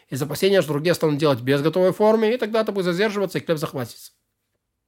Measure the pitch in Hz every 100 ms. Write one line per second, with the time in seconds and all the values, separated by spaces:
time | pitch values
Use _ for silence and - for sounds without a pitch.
0 | _ 131 143 147 196 196 151 143 165 156
1 | 160 147 151 127 123 143 151 185 185 -
2 | 214 220 214 247 226 220 220 202 180 175
3 | 214 202 190 156 - 160 151 139 120 -
4 | - _ _ _ _ _ _ _